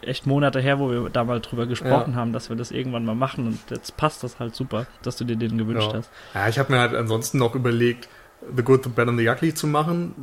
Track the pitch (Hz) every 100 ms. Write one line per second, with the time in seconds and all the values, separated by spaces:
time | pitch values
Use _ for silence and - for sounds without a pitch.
0 | - 131 135 139 139 131 135 139 135 120
1 | 92 123 117 117 - 120 120 117 131 135
2 | 135 123 117 113 - 117 120 131 131 120
3 | 113 113 131 - 117 113 - 120 - -
4 | 156 - 123 - 117 - 131 110 - -
5 | 120 - 120 113 117 113 110 117 107 113
6 | - - - 98 107 117 135 127 120 -
7 | 113 113 117 139 117 131 123 117 120 120
8 | - - - - - 127 123 131 123 117
9 | 120 120 117 127 165 156 151 147 160 175
10 | 170 -